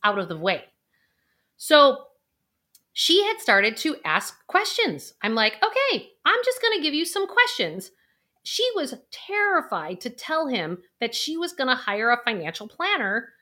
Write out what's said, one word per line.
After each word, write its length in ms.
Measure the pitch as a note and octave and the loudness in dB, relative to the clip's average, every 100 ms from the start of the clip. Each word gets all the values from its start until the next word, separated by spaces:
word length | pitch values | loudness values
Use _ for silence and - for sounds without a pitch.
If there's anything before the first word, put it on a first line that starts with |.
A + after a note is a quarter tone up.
out 160 | G#3 G3 | -2 0
of 100 | E3+ | -4
the 80 | D#3+ | -4
way. 280 | F3+ E3 - _ _ _ _ _ _ _ _ - | -2 -2 -6 _ _ _ _ _ _ _ _ -10
So 500 | - D4+ C#4 A#3 - _ _ _ _ _ _ _ _ | 6 8 8 6 -4 _ _ _ _ _ _ _ _
she 300 | - - F4+ G4+ | -2 2 4 2
had 140 | A4 | 0
started 360 | - G3 G#3 A3 | 2 4 2 0
to 200 | D#4 - D#3+ | -4 -4 -2
ask 400 | E3 - - - | -2 -2 -14 -2
questions. 640 | F#4 G#4+ - G4 D3 - - | 0 0 -2 -2 -4 -10 -8
I'm 100 | G#3 | -4
like, 220 | A3+ G#3+ - | 0 0 2
"Okay, 500 | A4 C5 C#5 - - _ E4 | 0 2 0 0 -4 _ 0
I'm 140 | A#4 B4 | 2 2
just 160 | B4 | 0
gonna 200 | A4+ G#4+ | 0 0
give 120 | D4+ | -2
you 120 | D4+ E4+ | -2 -2
some 220 | G4+ G4 | -2 0
questions." 640 | A#4 B4 - F3 F3+ - _ _ _ _ _ | 2 2 2 -4 -4 -12 _ _ _ _ _
She 260 | - - B4 G#4 | -8 -2 -2 -2
was 200 | C#4+ C4 _ | -4 -8 _
terrified 880 | - - G#4 G#4 E4+ - F3+ D#3 F3+ | -18 -6 -2 2 0 0 -6 -6 -8
to 80 | B3 | -10
tell 380 | B3 - D#4+ D4+ | -10 -4 -2 -2
him 360 | A#3 D#3+ F3+ - - | -2 -4 -6 -10 -6
that 160 | A#3 - | -6 -4
she 200 | - E4 | -6 -4
was 180 | E4+ | -6
gonna 220 | F4 C4 B3 | -2 -2 -2
hire 360 | - G3+ A#3 | -2 0 2
a 120 | A#3+ | 2
financial 440 | A#3+ G#3 D#3+ - G#3+ | 0 -4 -4 -8 -12
planner 680 | - F#4 F#4+ G3+ A3 B3 _ | -6 -2 -2 -2 -4 -6 _